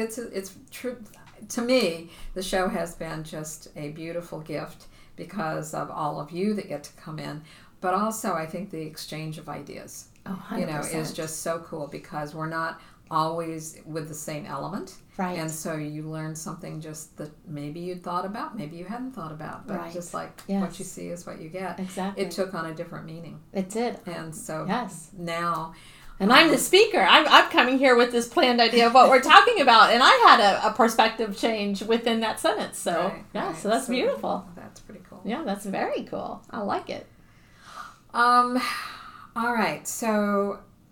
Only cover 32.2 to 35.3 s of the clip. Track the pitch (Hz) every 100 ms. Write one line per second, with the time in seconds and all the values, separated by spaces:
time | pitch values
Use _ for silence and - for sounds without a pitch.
32.2 | 220 - 320 427 180 - 202 165 180 -
33.2 | - 208 359 160 202 233 262 254 453 539
34.2 | - 185 185 175 - - - 190 - -
35.2 | 196